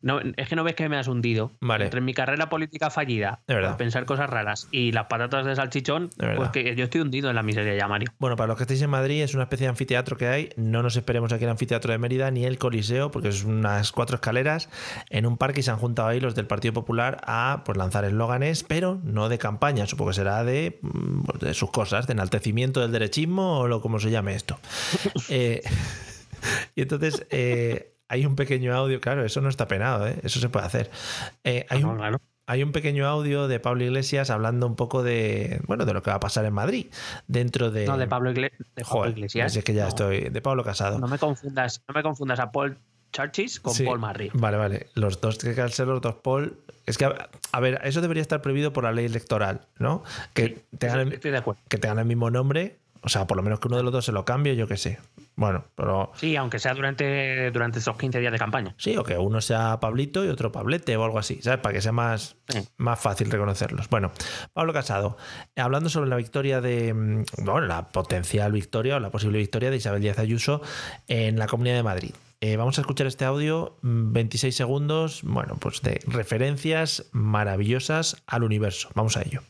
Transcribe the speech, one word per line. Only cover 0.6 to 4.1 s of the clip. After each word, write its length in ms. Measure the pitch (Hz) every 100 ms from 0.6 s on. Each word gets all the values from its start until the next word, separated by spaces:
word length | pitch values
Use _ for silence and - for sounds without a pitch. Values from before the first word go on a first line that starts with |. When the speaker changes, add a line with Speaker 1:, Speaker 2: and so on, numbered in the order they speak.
Speaker 1:
ves 100 | 165
que 140 | 165 160
me 80 | 147
has 120 | 131
hundido. 440 | 123 117 110 110 -
Speaker 2:
Vale. 240 | 120 110
Speaker 1:
Entre 160 | 101 123
mi 120 | 127
carrera 360 | 127 131 147 160
política 420 | 160 156 151 160
fallida, 500 | - 143 117 101 104 -
Speaker 2:
Es 80 |
verdad. 160 | 123 95
Speaker 1:
por 60 | 107
pensar 260 | 117 120
cosas 240 | 120